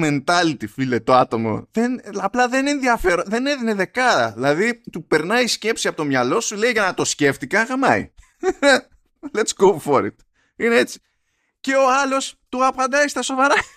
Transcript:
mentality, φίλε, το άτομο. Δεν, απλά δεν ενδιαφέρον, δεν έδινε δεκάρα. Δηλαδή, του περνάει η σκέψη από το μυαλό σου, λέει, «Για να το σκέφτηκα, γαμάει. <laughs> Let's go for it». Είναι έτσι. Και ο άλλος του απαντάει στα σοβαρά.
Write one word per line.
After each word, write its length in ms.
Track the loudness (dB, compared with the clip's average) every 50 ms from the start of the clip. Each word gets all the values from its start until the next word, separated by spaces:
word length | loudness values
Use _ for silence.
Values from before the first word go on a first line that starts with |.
| 2
mentality, 640 | 2 0 0 0 0 2 2 2 0 -2 -4 -8
φίλε, 320 | -10 -6 -4 -2 -2 -2 0
το 140 | 2 4 4
άτομο. 540 | 4 4 4 0 -2 -2 -2 -4 -4 -6 -6
Δεν, 300 | -4 -2 -2 -2 -4 -6 -8 -10 -6
απλά 340 | -6 -4 -2 0 0 0
δεν 200 | 0 0 0 0
ενδιαφέρον, 580 | -2 -2 -2 0 0 0 0 0 0 0 0 -2
δεν 180 | -4 -4 -4 -2
έδινε 280 | -4 -4 -2 -2 -2 -2
δεκάρα. 580 | -2 -4 -4 -2 0 2 2 2 2 2 0
Δηλαδή, 500 | -2 -2 0 0 2 2 0 -2 -2 -4 _ -14
του 160 | -14 -14 -8
περνάει 360 | -4 -4 -4 -2 0 0 0 0
η 40 |
σκέψη 400 | 0 -2 -4 -4 -4 -4 -2 -4
από 100 | -4 -4
το 80 | -4 -4
μυαλό 340 | -2 0 0 0 0 0 -2
σου, 160 | -2 -4 -4
λέει, 160 | -2 -2 0
«Για 100 | 0 0
να 120 | -2 -2 -2
το 120 | -2 -4
σκέφτηκα, 580 | -4 -2 0 0 0 0 -2 -4 -2 -2 -2 0
γαμάει. 480 | 0 -2 0 2 2 2 0 -2 -6 _ -20 -20 _ _ _ -4 -4 -2 2 4 4
<laughs> 640 | 4 4 0 _ _ _ _ _ _ _ -16 -8 -6
Let's 160 | -4 -4 -4 0
go 220 | 4 4 4 4 2 0
for 180 | 2 2 2 2
it». 120 | 0 -6 _ _ _ _ _ _ _ _
Είναι 200 | -4 -2 2 2
έτσι. 240 | 2 2 0 -4 -12 _ _ _ _ _ _ _ _ _ _ _ _
Και 160 | -4 -2 0
ο 140 | 2 2 2 2 2
άλλος 340 | 0 0 -2 -4 -4 -6 -12 _ _ _
του 160 | -4 0 0
απαντάει 420 | 0 0 0 -2 0 0 0 0
στα 140 | 0 -2 -4
σοβαρά. 340 | -6 -4 0 0 2 2 2 0 0 -4 -12